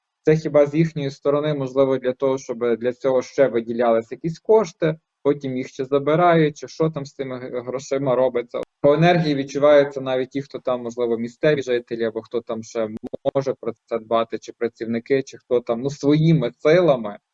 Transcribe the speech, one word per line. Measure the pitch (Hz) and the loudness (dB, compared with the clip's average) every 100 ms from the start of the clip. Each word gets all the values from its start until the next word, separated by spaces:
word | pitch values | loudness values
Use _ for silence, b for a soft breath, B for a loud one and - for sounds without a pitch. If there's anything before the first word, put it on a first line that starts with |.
| _ _ | _ _
це | - 156 | 0 2
хіба | 156 147 143 | 2 2 2
з | |
їхньої | 147 165 156 139 | 2 0 -2 -6
сторони, | 139 143 147 151 | -4 -2 0 -2
можливо, | 147 135 127 135 131 | -4 -2 0 2 2
для | 120 | -2
того, | 123 135 131 | -2 -2 -2
щоб | - 117 120 113 | -6 -4 -2 0
для | 123 | -2
цього | 120 135 131 | -2 0 0
ще | 127 - 131 | -2 2 2
виділялись | 117 113 117 120 113 113 | 2 -4 -2 2 0 -2
якісь | 127 170 165 | -8 -8 -8
кошти, | - 220 185 - 160 160 _ _ | 2 2 2 -2 -4 -4 _ _
потім | 139 143 139 127 | -2 -2 -4 -6
їх | 135 | -8
ще | - | -8
забирають, | 131 139 139 156 175 165 151 151 | -2 -2 2 2 4 4 2 -2
чи | 127 | -12
що | - 160 | -4 -4
там | 156 139 | -4 -10
з | |
тими | - 131 127 | -10 -10 -8
г-, | 127 123 | -8 -8
грошима | 123 127 - 135 139 | -8 -8 -6 -4 0
робиться. | 123 131 120 120 123 123 _ | 2 0 -2 -6 -8 -10 _
По | 143 | 4
енергії | 147 170 175 160 | 6 4 4 2
відчуваються | 139 135 143 147 147 139 139 | -2 -4 2 6 6 4 0
навіть | 131 131 127 | -4 -4 -4
ті, | 139 | -6
хто | 135 123 | -8 -8
там, | - 123 | -4 -4
можливо, | 120 117 120 113 | -6 -4 -2 -2
місцеві | 117 - 156 - | -4 -2 0 0
жителі, | 113 120 120 117 | 0 -4 -4 -4
або | 113 110 | -4 -6
хто | 110 117 | -8 -8
там | - 113 | -6 -10
ще | 110 117 110 110 123 - 139 | -8 -6 -6 -8 -12 -6 -2
може | 139 135 - | -2 -2 -4
про | 113 110 _ | -8 -10 _
це | 117 | -8
дбати, | 113 113 113 110 | -2 -2 -2 -6
чи | - | -12
працівники, | - 117 - 113 113 - 139 | -8 -8 -6 -6 -6 -2 -2
чи | 135 - | -2 -14
хто | _ 120 | _ -2
там, | 117 117 | -2 -4
ну, | 135 | -4
своїми | 143 143 151 160 156 117 - | -2 0 4 4 2 0 -2
силами, | 151 170 175 127 107 101 _ | 2 4 4 2 -2 -12 _